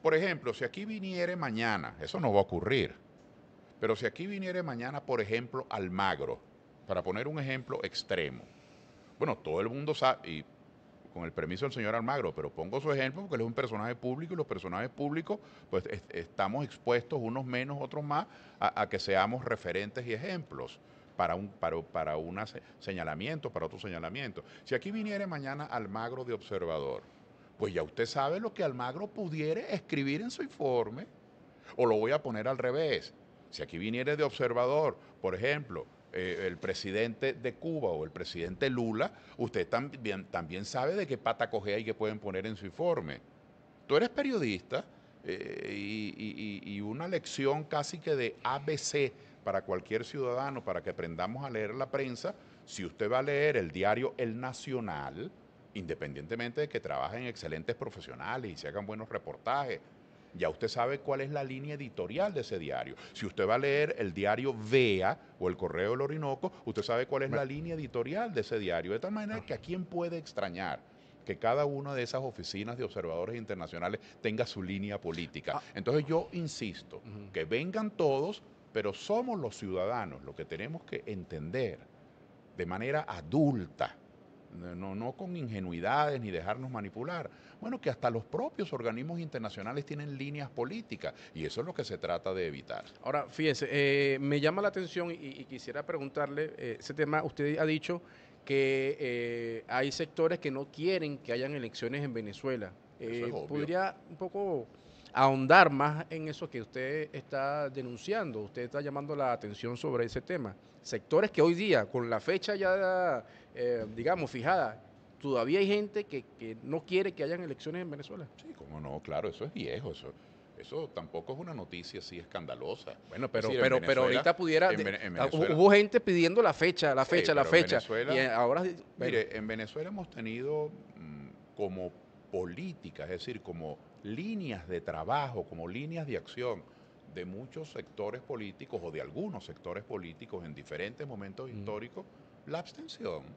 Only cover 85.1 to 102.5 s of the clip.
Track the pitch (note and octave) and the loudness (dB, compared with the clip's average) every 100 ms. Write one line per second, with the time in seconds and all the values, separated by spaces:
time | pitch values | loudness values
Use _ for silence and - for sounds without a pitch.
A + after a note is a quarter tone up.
85.1 | - F#3+ F3 B2 G#2 F#2 E2+ F#2+ C#3 D3+ | -6 -8 -6 -4 -4 -4 -2 2 2 2
86.1 | C#3 G#2+ F2 F2 A2+ C3 A#2+ G2+ G#2+ C#3 | 0 -2 -2 -2 -4 -4 -6 -6 -6 -6
87.1 | F3 - - - - A3 B3 D3+ B2 B2 | -6 -8 -12 -20 -12 -8 -4 -4 0 0
88.1 | A2+ - D#3+ C#4+ - F#3 C3+ A#2 A2+ D3+ | 0 -4 -4 -4 -4 -4 -2 -2 -4 -6
89.1 | E3+ D#3+ C#3 A2 - G2+ C#3 C#3+ D3+ D3 | -6 -6 -6 -6 -6 -6 -6 -6 -8 -8
90.1 | C#3 C#3 D3 C#3 - A#2+ G#3+ A3 G#2+ D#2 | -6 -6 -6 -8 -4 -4 -4 -10 -6 -6
91.1 | - - D#2+ D2+ - E3+ - B2+ F2+ - | -8 -14 -6 -4 -4 -4 -4 -6 -6 -2
92.1 | E2+ F#2+ F#2+ E2+ C#2 - A1 - - - | -2 0 -2 -2 -4 -8 -10 -10 -10 -2
93.1 | D3 C3+ - D#3 C3 C#3 C#3+ C#3 C#3 C#3 | -2 -4 0 2 2 0 4 6 6 4
94.1 | C3+ C#3 D3 D3+ F#3 G3+ G3 F3 F3+ F3 | 4 2 4 4 4 0 0 -4 -4 -4
95.1 | D#3+ C#3 C3+ B2+ B2+ - C#3 D3 E3 C#3 | -4 -10 -10 -12 -10 -8 -8 -4 -4 -4
96.1 | C#3+ C#3+ C#3+ D#3 - B2 A2+ - D3 D3 | -2 0 0 -4 -4 -6 -6 -6 0 2
97.1 | D#3 D3 - D3 D#3 D#3 D#3 - F3 - | 4 0 0 2 4 4 2 0 -4 -6
98.1 | - - - - C#3 C3+ C3+ C3+ - C3+ | -20 -20 -18 2 4 6 4 2 0 0
99.1 | A#2+ A#2+ A#2 A#2 A2+ - B2 C#3 - D#3 | 0 -2 -2 -4 -6 -2 0 2 0 -4
100.1 | - E3 E3+ D3 C3+ C#3 - E3 F#3 D#3 | 2 2 2 -2 -4 -6 -2 2 2 0
101.1 | C#3 - A#2+ C3+ D3 A#2 - A#2+ C#3 C#3+ | -6 -2 0 0 -2 -6 -4 -2 -2 -2
102.1 | A2+ G#2+ G2 C3+ | -2 -6 -4 -2